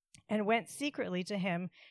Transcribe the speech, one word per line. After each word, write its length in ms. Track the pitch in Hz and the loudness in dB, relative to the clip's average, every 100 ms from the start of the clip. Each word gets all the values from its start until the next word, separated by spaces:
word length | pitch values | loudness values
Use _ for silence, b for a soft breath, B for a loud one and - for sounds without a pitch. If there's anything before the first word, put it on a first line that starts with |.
| _ - - | _ -20 -2
and 160 | 208 202 | 0 4
went 240 | 226 165 | 2 2
secretly 520 | - 285 277 190 180 | -4 -4 -2 -2 -2
to 120 | 180 202 | -2 0
him 340 | 190 170 180 B B | 0 0 -2 B B